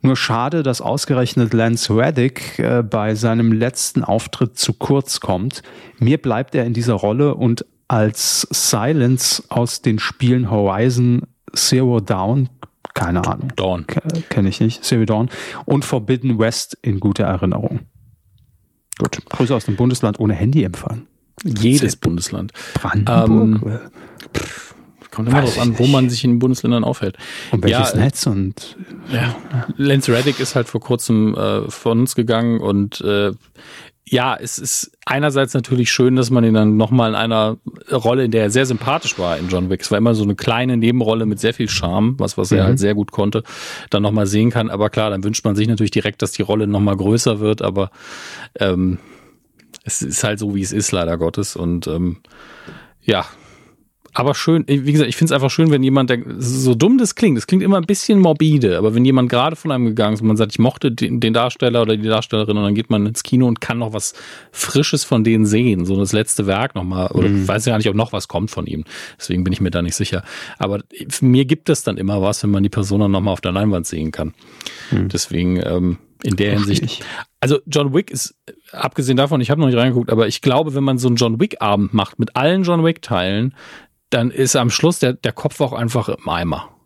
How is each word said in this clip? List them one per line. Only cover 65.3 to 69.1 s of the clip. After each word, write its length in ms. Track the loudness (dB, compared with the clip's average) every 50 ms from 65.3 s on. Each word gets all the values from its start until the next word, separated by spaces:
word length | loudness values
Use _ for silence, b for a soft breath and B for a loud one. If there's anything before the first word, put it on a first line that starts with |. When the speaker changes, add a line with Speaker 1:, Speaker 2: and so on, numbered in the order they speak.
| 4 4 4
Speaker 2:
sehen, 400 | 2 2 2 2 2 2 0 0
so 100 | 0 0
das 160 | 0 0 0
letzte 360 | 0 -2 0 0 -2 -2 0 0
Werk 260 | 0 -2 -2 -4 -4
nochmal, 320 | -6 -6 -4 -4 -4 -4 -2
oder 160 | 0 0 2 2
Speaker 1:
Mhm. 140 | 2 0
Speaker 2:
ich 60 | 0 0
weiß 160 | -2 0 0
ja 60 | 0
gar 60 | 0 2
nicht, 100 | 0 0
ob 60 | 0
noch 180 | 0 -2 -2
was 140 | -4 -8 -8
kommt 240 | -6 -4 -4 -4 -4
von 160 | -6 -8 -8
ihm, 160 | -6 -6 -8 -8 B B B B B